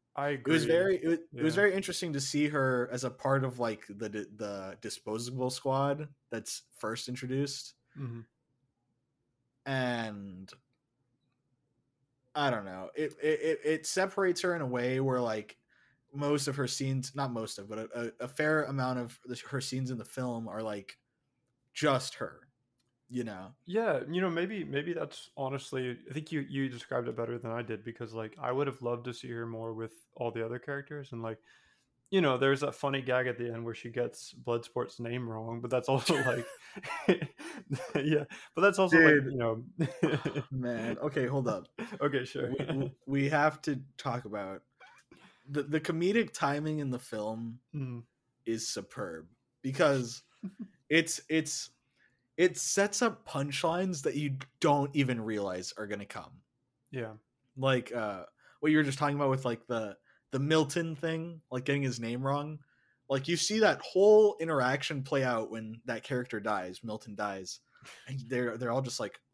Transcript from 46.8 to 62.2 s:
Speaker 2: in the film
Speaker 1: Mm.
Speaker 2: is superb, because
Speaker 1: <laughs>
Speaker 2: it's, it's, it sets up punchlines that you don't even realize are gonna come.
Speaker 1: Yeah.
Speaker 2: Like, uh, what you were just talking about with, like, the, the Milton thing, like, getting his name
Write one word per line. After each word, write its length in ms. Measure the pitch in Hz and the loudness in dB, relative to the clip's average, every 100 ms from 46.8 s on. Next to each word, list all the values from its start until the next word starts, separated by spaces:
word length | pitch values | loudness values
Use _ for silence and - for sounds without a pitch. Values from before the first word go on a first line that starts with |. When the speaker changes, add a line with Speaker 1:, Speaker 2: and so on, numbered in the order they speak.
Speaker 2:
in 100 | 139 | -2
the 80 | 123 | -4
film 640 | - 110 107 113 117 117 _ | -6 -6 -4 -4 -8 -10 _
Speaker 1:
Mm. 300 | 147 131 120 120 _ _ _ - | -8 -6 -8 -12 _ _ _ -4
Speaker 2:
is 220 | 113 110 | -4 -2
superb, 600 | 107 98 - 98 80 82 _ _ _ | -6 -8 -8 -8 -8 -14 _ _ _
because 600 | 131 135 156 139 117 - _ _ | -4 4 4 4 0 -8 _ _
Speaker 1:
<laughs> 380 | 190 - 214 _ - | -14 -12 -16 _ 2
Speaker 2:
it's, 320 | 156 165 - - | 2 2 -2 0
it's, 420 | 160 156 - - _ _ _ _ _ _ - | 0 0 -6 -8 _ _ _ _ _ _ 4
it 220 | 180 - | 4 4
sets 440 | - - 202 202 | -2 2 2 2
up 260 | 233 - - | 0 0 -6
punchlines 720 | 147 143 135 165 170 190 165 | -2 -2 0 0 2 0 0
that 120 | 147 139 | -2 0
you 220 | 147 135 - - | -2 -2 -8 0
don't 340 | 160 143 143 147 | 4 4 4 2
even 240 | 131 120 | 2 2
realize 520 | 110 107 98 92 92 - | 0 0 0 -2 -6 -6
are 100 | 107 | -6
gonna 200 | 101 98 | -6 -6
come. 360 | - 73 - _ _ _ _ - | -12 -14 -18 _ _ _ _ -12
Speaker 1:
Yeah. 240 | 131 113 110 _ _ _ 135 | -8 -8 -10 _ _ _ -2
Speaker 2:
Like, 360 | 135 127 - | 2 2 0
uh, 320 | 120 107 95 85 _ - - | -2 -2 -4 -10 _ -20 -2
what 120 | 156 | 4
you 60 | 156 | 6
were 60 | |
just 140 | 143 135 | 4 2
talking 180 | 147 143 | 0 2
about 140 | 143 | 2
with, 140 | 135 | 2
like, 220 | 135 113 - | 0 -4 -2
the, 300 | 120 107 98 _ _ - | -2 -2 -8 _ _ -6
the 80 | 135 | -2
Milton 580 | 143 160 143 175 165 156 | 4 4 4 0 -2 -4
thing, 460 | 165 160 170 165 - | -4 -4 -6 -12 -8
like, 140 | 127 | -4
getting 180 | 135 143 | 0 2
his 180 | 135 117 | 2 -2
name 220 | 117 120 | -4 -2